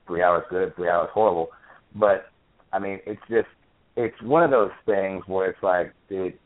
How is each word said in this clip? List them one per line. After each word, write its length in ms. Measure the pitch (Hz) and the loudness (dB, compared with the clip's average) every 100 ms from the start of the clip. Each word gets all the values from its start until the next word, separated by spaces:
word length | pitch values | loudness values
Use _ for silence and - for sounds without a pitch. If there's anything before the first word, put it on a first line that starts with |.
| - | -8
three 160 | 87 | 0
hours 220 | 87 85 - | 2 2 0
good, 260 | 90 92 - | -4 -4 -4
three 140 | 87 | -2
hours 200 | 87 82 | 0 -2
horrible. 360 | 104 110 85 82 - _ - _ 101 | 0 0 0 -6 -10 _ -20 _ 0
But, 320 | 104 95 - _ _ _ _ | 2 2 -2 _ _ _ _
I 60 | 98 | -6
mean, 200 | 98 95 - | -6 -8 -10
it's 160 | 107 - | -14 -2
just, 180 | 113 - _ _ _ _ - | -2 -2 _ _ _ _ -6
it's 240 | 117 - | -6 -6
one 220 | 110 160 | 0 4
of 80 | 165 | 4
those 200 | 127 98 - - | 4 2 -2 -2
things 380 | 98 95 95 92 | 0 0 -6 -6
where 220 | 95 92 | -2 -2
it's 120 | - | -2
like, 300 | 98 90 85 _ _ | 0 0 -2 _ _
dude, 280 | 95 90 - | -6 -6 -8